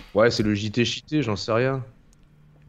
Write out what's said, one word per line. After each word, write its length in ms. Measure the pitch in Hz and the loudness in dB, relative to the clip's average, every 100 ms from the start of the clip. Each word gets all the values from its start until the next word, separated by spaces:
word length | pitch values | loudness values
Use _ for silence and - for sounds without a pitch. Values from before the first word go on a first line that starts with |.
| - | -4
Ouais, 160 | 98 117 | 2 4
c'est 120 | 110 | 4
le 120 | 107 | 0
J 160 | 104 107 | 0 -2
T 140 | 120 117 | -2 -2
cheaté, 360 | - - 151 | -4 -4 -2
j'en 140 | 113 101 | -2 -4
sais 160 | - | -2
rien. 320 | 113 131 135 123 - - - - - - - | 0 0 -2 -8 -18 -20 -20 -20 -20 -20 -20